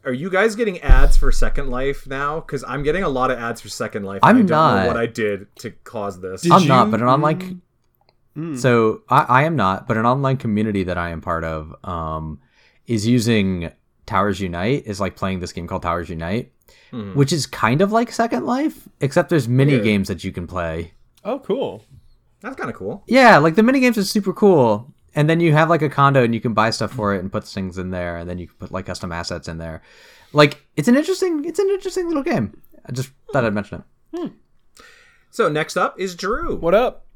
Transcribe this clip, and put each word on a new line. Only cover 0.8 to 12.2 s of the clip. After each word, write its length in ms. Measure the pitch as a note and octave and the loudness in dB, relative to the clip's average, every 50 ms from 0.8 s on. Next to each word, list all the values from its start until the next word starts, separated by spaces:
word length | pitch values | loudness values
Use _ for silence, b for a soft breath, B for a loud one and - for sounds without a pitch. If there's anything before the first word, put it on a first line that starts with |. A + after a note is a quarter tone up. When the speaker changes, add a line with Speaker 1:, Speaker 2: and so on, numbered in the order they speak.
Speaker 1:
ads 360 | - - - - - - - | 6 8 8 10 10 10 8
for 140 | - - C3 | 8 8 6
Second 380 | A#2+ - B2+ A2+ - - C#3 C3+ | 6 6 4 4 4 0 -2 -2
Life 360 | B2 B2 C3 C#3 C#3 - - | -4 -4 -4 -4 -4 -6 -10
now? 340 | C#3 C3+ C3+ C#3+ D3 D3+ D#3+ | -10 -8 -6 -6 -6 -6 -6
'Cause 240 | D#3+ - D#3 C3 - | -8 -8 -10 -10 -8
I'm 160 | A2+ B2 C#3 | -8 -8 -4
getting 200 | C#3+ C#3+ D#3 F#3 | -2 -2 -2 0
a 60 | G3 E3 | -2 -2
lot 220 | C3+ B2+ B2+ B2+ | 0 0 0 0
of 80 | B2+ A#2 | 0 -2
ads 220 | A#2 A#2 A#2 - | -4 -8 -8 -8
for 60 | - G#2 | -12 -14
Second 360 | - - A#2 G#2+ - A2 G2+ | -8 -8 -8 -6 -6 -8 -8
Life. 160 | F#2+ G2 G2 | -8 0 4
Speaker 2:
I'm 140 | A2+ D3 G#3+ | 4 6 6
Speaker 1:
I 20 | B3+ | 6
don't 80 | G#3+ F3+ | 4 4
Speaker 2:
not. 320 | D#3 D3+ D#3+ D3+ A2+ G2 | 4 4 4 4 4 2
Speaker 1:
know 40 | F#2+ F2 | 2 0
what 80 | - A#2 | 0 0
I 80 | A#2 | -2
did 400 | A#2+ A#2 - A2 G#2 G2+ F#2+ G2+ _ _ | -4 -2 -4 -2 -2 -2 -4 -8 _ _
to 140 | - - A2+ - - _ | -14 -14 -14 -14 -14 _
cause 360 | - - A2+ G2+ G2+ F#2+ F2 | -14 -10 -8 -8 -8 -8 -10
this. 220 | F2+ F#2 F#2 F#2 | -12 -12 -10 -4
Speaker 3:
Did 100 | - F3 | 2 6
Speaker 2:
I'm 140 | D#3+ F#3+ F#3 | 6 6 6
not, 200 | C#3 C3 B2+ A#2 | 6 6 4 4
Speaker 3:
you? 40 | G#2+ | 4
Speaker 2:
but 120 | A2 G#2+ | 2 0
on, 180 | A#2+ B2 C3 C#3+ | 2 2 2 2
like, 220 | D3+ D3+ E3 F3+ F#3 F#3 F#3 F3+ _ _ _ _ _ _ _ _ _ _ _ _ _ _ _ | 2 0 0 -2 -6 -12 -14 -16 _ _ _ _ _ _ _ _ _ _ _ _ _ _ _
Speaker 3:
Mm. 220 | D3 D#3+ E3+ D3 B2+ | -12 -10 -8 -8 -2
Speaker 2:
so 440 | B2 C3+ A#2+ A#2 A2+ A2 G#2+ - _ _ | 0 2 4 4 4 2 0 -2 _ _
I, 140 | B2+ C#3 | 2 2
I 200 | D#3+ - B2 B2+ D3 | 2 4 2 2 2
am 120 | D#3+ E3+ | 2 0
not, 300 | C#3+ G2+ F#2+ F#2+ - - - | 0 0 0 0 -2 -4 -4
but 80 | A#2 | -4
an 80 | A2 A2 | 0 0
online 300 | A#2+ B2+ C#3 C#3 C3+ C3+ | 0 0 0 0 -2 -2
community 480 | C3+ - A#2 G#2 G#2 G#2+ A2 G#2 G2 F#2 | -2 -2 -2 -2 0 0 0 -2 -2 -2
that 120 | F2 F2 F2 | -2 -4 -4
I 120 | E2+ E2+ | -4 -6
am 100 | E2 D#2+ | -8 -8
part 240 | - F#2 E2+ E2 E2 | -6 -6 -4 -4 -4
of, 300 | D#2+ D#2+ D#2 D#2 - - - - | -6 -6 -8 -10 -12 -18 -16 -12
um, 540 | F#2+ F2+ E2 D#2+ D#2 D#2 D#2 | -10 -8 -8 -6 -6 -6 -8